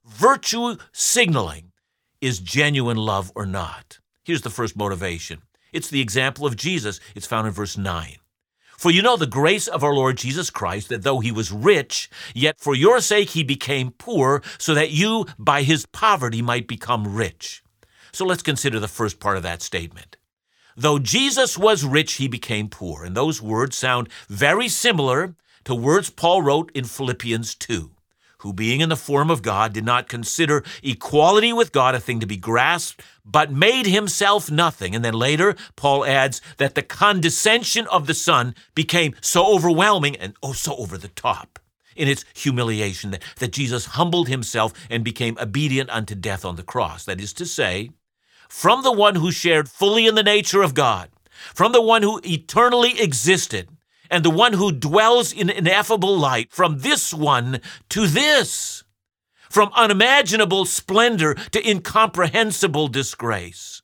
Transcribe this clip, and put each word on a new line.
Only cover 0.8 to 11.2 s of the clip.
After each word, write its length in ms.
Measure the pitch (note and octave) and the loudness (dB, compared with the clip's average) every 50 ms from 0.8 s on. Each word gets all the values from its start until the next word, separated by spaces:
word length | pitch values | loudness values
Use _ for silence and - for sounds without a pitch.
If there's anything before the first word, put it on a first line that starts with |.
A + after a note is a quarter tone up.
| - _ - | -12 _ -6
signaling 800 | - - - - B3 A#3 F3 D#3 B2+ G2 D#2+ D#2 D#2 E2 F2+ _ _ _ _ _ _ _ _ _ - | -4 -2 0 2 2 4 4 2 0 0 -4 -6 -12 -16 -20 _ _ _ _ _ _ _ _ _ -6
is 180 | C#3 B2+ A#2+ F2+ | -6 -4 -4 -6
genuine 600 | F2+ E2+ - C#3 D3 D3 D3 C3+ B2 A#2+ A#2 A2+ | -6 -4 0 2 2 2 2 0 0 0 -2 -2
love 340 | G#2+ G#2+ G2 G2 F#2 F#2 - | -2 -2 -2 -2 -4 -6 -8
or 120 | - G#2 | -8 -8
not. 520 | F#2+ F#2 G2 E2+ E2 - - - _ - - _ _ _ _ _ | -6 -6 -6 -8 -8 -10 -16 -20 _ -20 -20 _ _ _ _ _
Here's 180 | - E3+ C#3 - | -4 -4 -4 -4
the 80 | - | -6
first 260 | G2 - A#2 - - | -8 -6 -6 -6 -4
motivation. 640 | G2+ G#2 G2+ G2 E2+ G2 F2+ F2 E2 - - E2 D#2 _ _ _ _ _ _ - | -4 -4 -4 -4 -6 -6 -8 -8 -8 -10 -14 -16 -16 _ _ _ _ _ _ -10
It's 160 | D#3+ D#3 - | -10 -8 -4
the 140 | D3 C3+ C3 | -2 -2 -2
example 420 | G#2+ G2+ C3 C3 C3+ C3 - D3 | -2 0 0 -2 -2 -2 -2 -4
of 120 | C#3+ A#2 | -4 -4
Jesus. 440 | G2+ - E3+ F#3 D#3 G#2+ G#2 F#2 - - - - | -4 -4 -4 -4 -4 -4 -6 -8 -10 -14 -20 -18
It's 120 | G2+ - | -16 -10
found 200 | - A#2+ A2 A2 | -6 -4 -4 -2
in 80 | A2 F2 | -4 -4
verse 240 | G2+ G#2 F#2+ - G#2 | -6 -6 -8 -6 -6
nine. 400 | F#2+ F#2+ F2 E2 D#2+ D2 - _ _ _ _ _ _ _ _ _ _ _ _ | -6 -6 -6 -6 -8 -12 -16 _ _ _ _ _ _ _ _ _ _ _ _
"For 140 | - - F3 | -4 0 2
you 100 | E3+ F#3 | 4 4
know 160 | G3+ B3 B3 | 4 4 2
the 100 | G3 D#3+ | 2 0
grace 420 | B2+ G2+ C3+ D3 E3 G#3 G#3 - A3+ | -2 0 0 2 2 2 0 -2 -4
of 140 | E3+ D3+ B2+ | -4 -2 0
our 120 | C#3+ C#3+ | 0 2
Lord 240 | C#3 C3 C3 C3 - | 2 2 0 0 -2
Jesus 320 | - B2+ C#3 F3+ E3+ - | -4 -6 -6 -6 -6 -6
Christ, 400 | - - G2+ E2+ F#2 G#2 G#2 - | -6 -6 -6 -4 -4 -6 -6 -8
that 120 | A#2+ A2 F#2 | -8 -4 -2
though 180 | C#3 C#3 C3 | -2 0 0